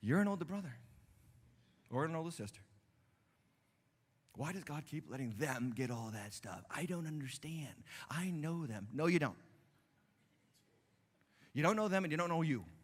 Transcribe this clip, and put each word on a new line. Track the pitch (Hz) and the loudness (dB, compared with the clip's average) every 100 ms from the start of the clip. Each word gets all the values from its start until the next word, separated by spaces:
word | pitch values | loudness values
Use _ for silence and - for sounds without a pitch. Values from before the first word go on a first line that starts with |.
You're | 104 156 | 4 4
an | 202 | 4
older | 202 | 2
brother | 160 196 180 120 - - - - - - - - _ _ _ | -2 -4 -6 -10 -16 -20 -20 -20 -20 -20 -20 -20 _ _ _
or | 123 | -2
an | 156 | 0
older | 165 165 | 0 -4
sister. | 170 104 - - _ _ _ _ _ _ _ _ _ _ _ _ _ _ _ _ | -6 -10 -12 -20 _ _ _ _ _ _ _ _ _ _ _ _ _ _ _ _
Why | - 143 | -8 -6
does | 185 | -4
God | - 147 151 | -6 -6 -6
keep | 151 - | -8 -6
letting | 131 127 104 | -6 -4 -2
them | 147 123 123 113 | -2 0 -2 0
get | 127 | -2
all | 120 113 | -2 -4
that | 110 104 | -6 -8
stuff? | 101 117 98 - | -10 -10 -12 -8
I | - 156 | -4 -2
don't | 175 160 | -2 -2
understand. | 156 135 127 151 165 143 98 - - - | -4 -6 -8 -8 -6 -8 -10 -16 -14 -6
I | 147 185 | -2 0
know | 170 151 170 151 | 0 0 -2 -2
them. | 110 104 | -4 -6
No, | 131 160 | 2 6
you | 175 | 6
don't. | 143 - - - _ _ _ _ _ _ _ _ _ _ _ _ _ _ _ _ _ _ - | 6 0 -14 -20 _ _ _ _ _ _ _ _ _ _ _ _ _ _ _ _ _ _ -8
You | - | 4
don't | 156 214 | 6 6
know | 214 | 6
them | 190 | 4
and | 185 | 2
you | 151 | 2
don't | 175 | 2
know | 165 | 4
you. | 160 123 98 - | 4 2 -2 -16